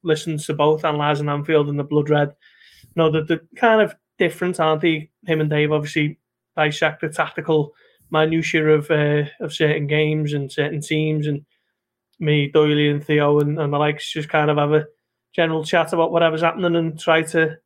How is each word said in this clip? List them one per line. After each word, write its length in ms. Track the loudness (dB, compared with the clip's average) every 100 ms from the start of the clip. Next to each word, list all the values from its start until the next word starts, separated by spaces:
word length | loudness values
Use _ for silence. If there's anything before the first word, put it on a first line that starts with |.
listens 420 | -2 -2 -2 -8
to 100 | -6
both 280 | 0 0 2
Analysing 460 | -2 -2 0 -2 -2
Anfield 400 | -4 0 0 0
and 100 | -4
the 60 |
Blood 260 | -2 -2 2
Red 240 | 0 0 -4 _ _ -20 _ _ 0
know 160 | 2
that 160 | 0 -2
they're 140 | -4 _
kind 260 | 0 2 4
of 140 | 2 -2 _ _
different, 400 | -2 0 -4 0
aren't 240 | 0 2
they? 280 | 0 0 -6 _
Him 160 | -4 -2
and 80 | 0
Dave 220 | 0 2
obviously 480 | 0 -2 -2 -2 -4 _ _ _ -2
dissect 440 | -2 0 -2 -2
the 80 | -8
tactical 680 | -4 -6 -6 0 0 0 _ _ _ _
minutiae 560 | 0 2 0 0 0 4
of, 240 | 2 2
uh, 320 | 0 2 0 -2 -8
of 160 | -12
certain 320 | -2 0 0 0
games 460 | 0 0 0 -2
and 180 | -4 -6
certain 300 | -4 -4 -4
teams, 480 | -4 -2 -2 -2 -2
and 180 | -6 -8 _ _ _ _ _ _ _
me, 320 | 0 0 2
Doyley 400 | 2 2 2 2
and 140 | 0
Theo 340 | 0 0 4 2
and, 180 | 2 -2
and 120 | -2
the 60 | 0
likes 320 | 0 -2 -8
just 180 | -8 -2
kind 220 | 0 2
of 60 | 2
have 160 | 2
a 160 | 2 0 _ _ _ _
general 300 | -2 0 0
chat 300 | 0 0 0
about 180 | 0 0
whatever's 300 | 2 2 2
happening 340 | -2 0 0
and 240 | 0 -2 -4
try 240 | 0 0
to 340 | 2 0 0 -2